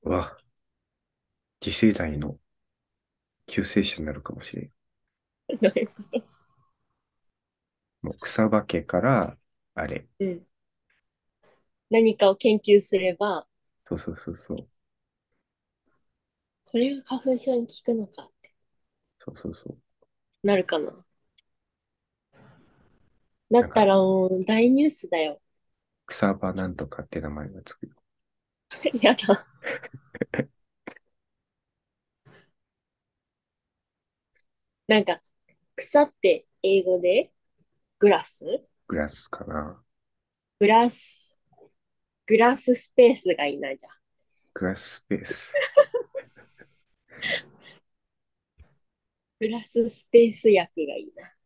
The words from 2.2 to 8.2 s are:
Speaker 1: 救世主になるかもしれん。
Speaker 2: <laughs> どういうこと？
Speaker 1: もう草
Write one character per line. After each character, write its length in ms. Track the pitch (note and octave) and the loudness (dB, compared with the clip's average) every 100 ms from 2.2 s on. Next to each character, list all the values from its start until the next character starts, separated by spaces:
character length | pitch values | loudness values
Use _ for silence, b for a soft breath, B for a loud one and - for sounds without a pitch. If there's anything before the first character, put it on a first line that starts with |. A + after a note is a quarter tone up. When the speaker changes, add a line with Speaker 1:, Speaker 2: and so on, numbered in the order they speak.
| D2+ C#2+ _ _ _ _ _ _ _ _ _ _ - | -8 -12 _ _ _ _ _ _ _ _ _ _ -10
Speaker 1:
救 180 | - | -6
世 200 | F#2+ - | -2 -2
主 160 | G2 - | -2 -6
に 60 | D#2 | -10
な 80 | |
る 100 | C#2+ | -10
か 100 | - | -14
も 80 | - | -16
し 140 | - - | -14 -14
れ 80 | |
ん。 80 | - _ _ _ _ _ _ _ _ | -16 _ _ _ _ _ _ _ _
Speaker 2:
<laughs> 120 | B3+ | 0
ど 80 | G3+ | 0
う 100 | - | 0
い 40 | |
う 40 | G#3+ | -6
こ 60 | - G#3 | -10 -10
と？ 140 | B3 - _ _ _ _ _ _ _ _ _ _ _ _ _ _ _ _ _ | -10 -10 _ _ _ _ _ _ _ _ _ _ _ _ _ _ _ _ _
Speaker 1:
も 100 | E2 | -14
う 60 | |
草 300 | - | -12